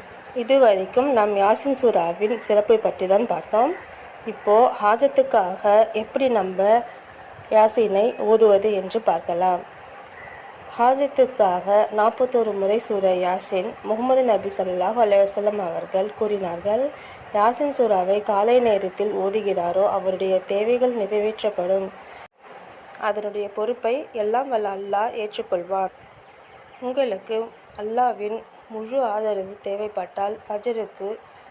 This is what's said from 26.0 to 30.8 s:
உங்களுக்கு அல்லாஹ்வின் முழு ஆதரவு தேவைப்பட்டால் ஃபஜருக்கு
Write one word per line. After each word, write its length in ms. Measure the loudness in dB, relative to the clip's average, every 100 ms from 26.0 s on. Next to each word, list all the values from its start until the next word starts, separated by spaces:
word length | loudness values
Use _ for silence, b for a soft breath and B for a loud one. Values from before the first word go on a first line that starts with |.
| -20 -20 -20 -20 -20 -20 -20 -12
உங்களுக்கு 680 | -6 -2 -2 -4 -6 -6 -6 -12 -20 -12
அல்லாஹ்வின் 640 | -4 0 0 -2 -6 -8 -12 -20 -16
முழு 340 | -12 -6 -2
ஆதரவு 540 | -2 -2 -2 -4 -6 -10
தேவைப்பட்டால் 760 | -8 -6 -6 -8 -8 -6 -6 -6 -10
ஃபஜருக்கு 680 | -6 -4 -4